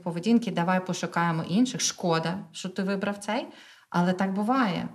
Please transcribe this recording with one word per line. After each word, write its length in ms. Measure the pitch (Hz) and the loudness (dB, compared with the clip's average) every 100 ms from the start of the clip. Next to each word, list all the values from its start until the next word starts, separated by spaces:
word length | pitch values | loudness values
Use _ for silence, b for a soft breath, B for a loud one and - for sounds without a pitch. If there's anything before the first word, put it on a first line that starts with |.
поведінки, 500 | 175 170 190 233 233 | -2 -4 2 2 2
давай 340 | 170 170 185 185 | -2 2 2 0
пошукаємо 580 | 175 170 175 170 160 | -4 -2 0 0 0
інших. 380 | - 180 254 165 | 0 2 2 2
Шкода, 560 | - - 180 165 165 202 214 | -2 -2 2 2 0 -4 -8
що 180 | - 185 | -10 -10
ти 140 | 185 | -4
вибрав 340 | 190 196 196 202 | -2 0 -2 -4
цей, 300 | - 220 320 B B B B | -2 -4 -4 B B B B
але 240 | 175 175 | 0 2
так 200 | 180 190 | 2 0
буває. 540 | 190 208 262 226 170 180 | 0 2 2 2 0 -4